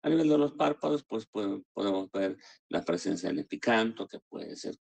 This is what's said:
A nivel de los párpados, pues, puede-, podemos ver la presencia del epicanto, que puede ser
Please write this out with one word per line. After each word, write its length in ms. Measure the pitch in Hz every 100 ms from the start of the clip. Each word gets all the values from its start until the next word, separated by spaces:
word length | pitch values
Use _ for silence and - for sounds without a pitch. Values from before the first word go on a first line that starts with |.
A 60 | 139
nivel 200 | 165 156
de 80 | 151
los 160 | 147
párpados, 500 | - 151 147 - 147
pues, 220 | - 113 -
puede-, 380 | 104 101 95 -
podemos 380 | - 98 95 95
ver 260 | 98 95 92 - - _
la 160 | 78
presencia 460 | - 87 95 - 90
del 100 | 92
epicanto, 680 | - - - 113 113 113 98
que 120 | -
puede 360 | _ - - -
ser 220 | - -